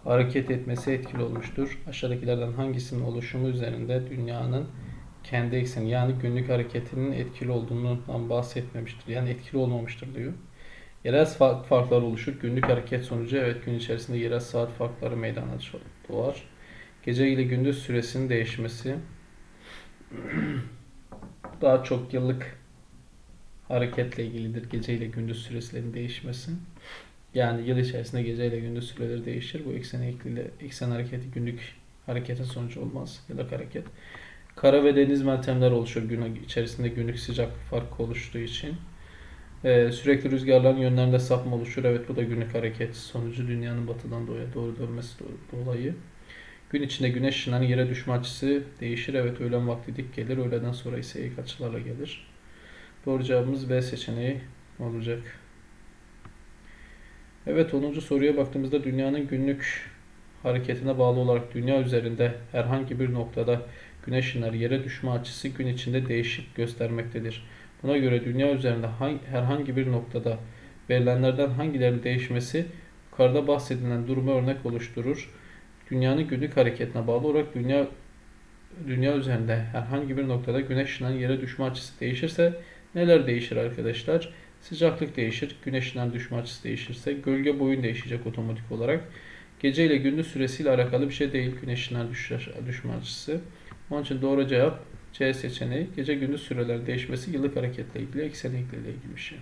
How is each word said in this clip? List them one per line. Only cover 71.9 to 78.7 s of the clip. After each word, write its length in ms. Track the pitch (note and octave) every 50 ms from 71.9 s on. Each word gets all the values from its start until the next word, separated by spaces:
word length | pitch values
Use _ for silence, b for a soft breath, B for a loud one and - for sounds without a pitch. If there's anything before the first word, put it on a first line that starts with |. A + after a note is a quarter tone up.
| B2 A#2+
değişmesi 640 | A#2 B2 B2 B2 B2+ - A#2+ B2 B2 - - D#3+ F3 B B B B B B B - -
yukarıda 360 | - - B2+ B2+ B2+ D3 C#3
bahsedilen 600 | C#3+ C#3+ C#3 - - C3+ B2 B2 A#2+ A#2+ A#2+ A#2 B2
duruma 240 | C3 C3 B2+ C3+
örnek 340 | C3+ B2+ B2 C3 C3+ C3+ -
oluşturur? 640 | B2 A#2 A#2 A#2 - - B2 A#2 C3 D3 - - - B B B B B B B B B - - -
Dünyanın 380 | C3 C3 B2+ C3 C#3 D#3 D#3 C#3
günlük 280 | C3+ B2+ D3 C#3+ -
hareketine 500 | C#3 B2 A#2 A2+ - B2 A#2 - A2+ A2+
bağlı 200 | A#2 A#2 B2 C#3
olarak 280 | D3+ C#3+ D3+ D3 D3+ -
dünya, 320 | B2+ A#2+ B2+ C#3 C#3+ C#3 C#3 - - - - - - - - - - - - - - - -